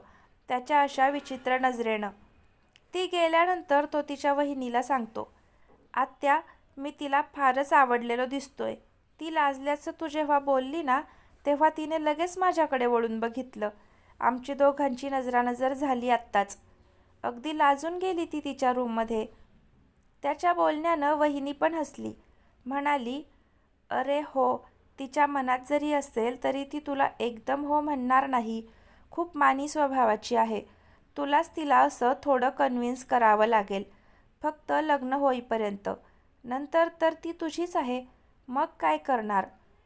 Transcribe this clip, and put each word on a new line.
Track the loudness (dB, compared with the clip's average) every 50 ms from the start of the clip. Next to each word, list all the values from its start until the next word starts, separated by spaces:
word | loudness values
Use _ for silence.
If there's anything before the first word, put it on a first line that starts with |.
| -10 -18 _ _ _ _ _ _ _
त्याच्या | -6 -6 -6 -2 2 2 2
अशा | 2 2 2 2 2 2
विचित्र | 2 -2 -6 -8 -12 -6 -2 0 0 2
नजरेनं. | 2 0 0 0 -2 -2 -2 -2 -4 -8 -10 _ -20 _ _ _ _ _ _ _ _ _ _ _ _ _ -4
ती | -4 -4
गेल्यानंतर | -2 0 0 2 4 4 4 4 2 0 -2 0 2 2 2 2 0 -2
तो | -4
तिच्या | -4 -4 -8 -2 0 0 2
वहिनीला | 2 0 -2 -2 -6 -6 -2 -2 -2
सांगतो, | 0 0 -2 -2 -2 -6 -8 -10 -12 -12 _ _ _ _ _ _ _ _ _ _ _ _ -4
"आत्या, | -4 -4 -4 -6 -4 0 2 2 2 0 -8 -20 _ _ _ -14
मी | -12 -10 -10 -10 -8
तिला | -6 0 0 0 0 -2 -4
फारच | 2 2 2 4 2 0 4 4
आवडलेलो | 4 6 4 2 -2 0 -2 -2 -2 -2
दिसतोय. | -4 -4 -6 -6 -8 -8 -8 -6 -6 -6 -10 _ _ _ _ _ _ _ -12
ती | -10 -4 0
लाजल्याचं | 2 2 2 0 -2 -4 -4 -4 -4 -4 -10
तू | -8 -8 -8
जेव्हा | -6 -2 -2 0 2 2 0
बोलली | 2 2 0 0 0 -2 -6 -4 0
ना, | 0 0 0 -2 -6 -18 -20 -20 _ _ _ -2
तेव्हा | 0 2 4 4 2 2
तिने | 0 -6 -4 -4 -2 0
लगेच | 0 0 0 -2 -2 0
माझ्याकडे | 0 0 2 4 2 0 2 2 0 2
वळून | 2 2 2 0 0 -2 -4
बघितलं. | -4 -4 -4 -6 -10 -10 -8 -6 -6 -6 -8 -10 _ _ _ _ _ _ _ 0
आमची | 0 0 0 0 -6 -8 0
दोघांची | 4 4 4 4 2 -2 -2 -2 -4 -6 -4
नजरानजर | -2 -2 -2 0 2 2 2 2 0 0 0 -2 0
झाली | 0 0 0 0 0 2 0
आत्ताच. | 0 0 0 0 0 0 0 0 -4 -12 -12 _ _ _ _ _ _ _ _ _ _ -8 -8
अगदी | -8 -8 -6 -8 -6 0
लाजून | 2 4 4 4 2 0 -6 -4
गेली | -4 -4 -2 -2 -2 -4
ती | -4 -6 -8
तिच्या | -6 -6 -4 0 0 2 2
रूममध्ये." | 2 -2 -2 -2 -4 -4 -2 -2 -4 -4 -6 -12 _ -20 _ _ _ _ _ _ _ _ _ _ _ _ _ _ -6 -4
त्याच्या | -4 -4 0 0 0 2
बोलण्यानं | 4 2 2 2 0 0 0 0 2 2 0 2
वहिनी | 2 2 0 0 -2 -4 -6
पण | -4 -2 -2 0 0
हसली, | -2 -6 -6 -8 -10 -12 -12 -12 -12 _ _ _ _ _ _ _ _ -12
म्हणाली, | -8 -6 -2 0 0 0 0 -2 -4 -6 -8 -10 _ _ _ _ _ _ _ _ _ _ _ _ -6
"अरे | -4 -2 0 0 0 -2
हो, | -2 -2 0 0 2 2 0 -2 -6 -16 _ _ _ _ _ -14
तिच्या | -12 -6 0 2 2
मनात | 2 2 -2 0 0 -2 -2 0 -2
जरी | -2 0 0 0 0
असेल | 0 -2 -2 -4 -2 -2 -2 -4 -2 -4
तरी | -2 -2 -2 -6
ती | -6 -8 -8
तुला | -6 -4 -2 0 0 -2 0 -4
एकदम | -6 -6 -6 -6 -4 -4 -4 -2 -2
हो | 0 0 0
म्हणणार | 0 -2 -4 -4 0 2 2 2 2
नाही. | 2 -2 -2 -2 -2 -6 -8 -10 -12 -20 _ _ -20 -20 _ -20 -10
खूप | -6 -6 -6 -4 0
मानी | 2 2 4 4 2 -2
स्वभावाची | -4 0 0 0 2 4 2 4 4 2 0 -2 -2 2
आहे. | 2 2 2 0 -6 -8 -10 -20 _ _ _ _ _ _ _ -8
तुलाच | -6 -2 2 2 2 0 0 -6
तिला | -6 0 4 6
असं | 6 6 4 2 2 2 2 0 0 2
थोडं | 2 2 4 2 0
कन्व्हिन्स | 2 2 0 0 2 0 -2 -2 -4 -4 -4
करावं | 0 2 4 6 6 6 6 6
लागेल, | 4 4 2 2 0 -4 -6 -6 -8 -16 _ _ _ _ _ _ _ _ -6 -6
फक्त | -6 -6 -6 -6 -2 -2 0 2
लग्न | 2 0 0 0 -2 -2
होईपर्यंत. | 2 2 2 0 0 -2 -4 -2 -2 -2 -2 -4 -6 -6 -8 -8 -8 _ _ _ _ _ _ _ _ -10
नंतर | -8 -8 -8 -6 0 2 2 2 2 0 0
तर | 0 0 0 -2 -10
ती | -12
तुझीच | -8 -6 -8 -8 -4 -6 -6 -2 -2
आहे, | -4 -2 -2 -4 -6 -8 -12 _ _ _ _ _ _ _
मग | -6 -4 -4 -4 -4 -4 -2
काय | 0 0 0
करणार?" | 0 0 -2 -2 0 0 0 0 -2 -2 -2 -10 _ _ _ _ _ _